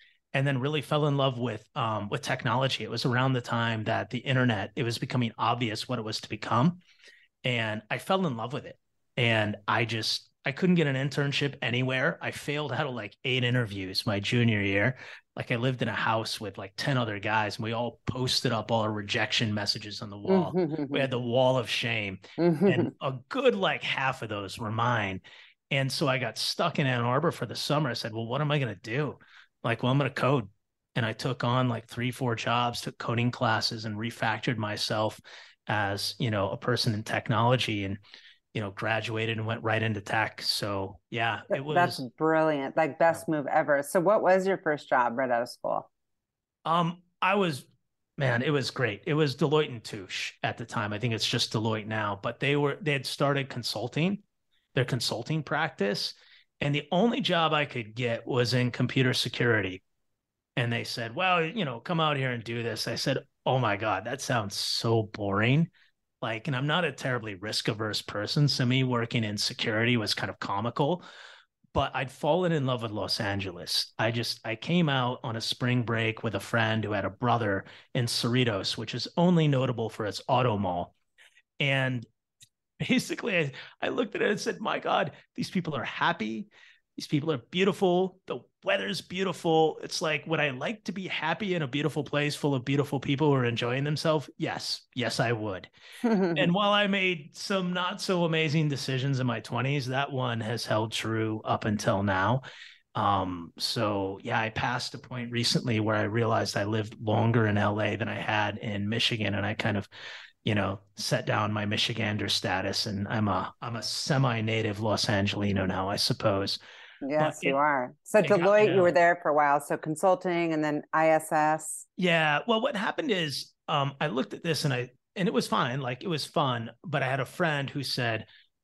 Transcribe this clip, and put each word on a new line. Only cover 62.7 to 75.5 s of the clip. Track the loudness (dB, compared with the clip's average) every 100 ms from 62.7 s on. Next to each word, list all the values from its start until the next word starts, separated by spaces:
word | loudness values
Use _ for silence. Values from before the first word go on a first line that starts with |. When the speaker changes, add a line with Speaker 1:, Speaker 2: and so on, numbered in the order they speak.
| -4 -4
Speaker 1:
I |
said, | -2 0 -2 -4 _
"Oh | 0 2
my | 2 0
God, | 0 0
that | -2 -6
sounds | -2 -2 -2
so | -4 -4 -2 2 2
boring." | 0 -4 -2 2 4 4 2 _ _ _ _ -8
Like, | -6 -4 -4
and |
I'm | -2 0
not | 0
a | 0
terribly | -2 -4 -4 -4
risk | -8 -6 -4 -2
averse | -2 -2 -4
person. | -6 -6 -2 4 4
So | 4
me | 2 2
working | 2 0 0 -2
in | -2 -2
security | -4 -4 -2 2 2 2
was | 0
kind | -2 -4
of | -6
comical, | -4 -2 -2 0 0 -2 -8 -20 -20 -20 _ _ _
but | -2 -2
I'd | -2 -6
fallen | -4 0 2 2
in | 2 0
love | -2
with | -4
Los | -4 -4 -2
Angeles. | -2 -2 -4 -8 -4 -4 -4 -2
I | -2
just, | 0 -4 -6 -6
I |
came | -6 0 2 4
out | 2 0 -2
on | -6
a | -4
spring | -4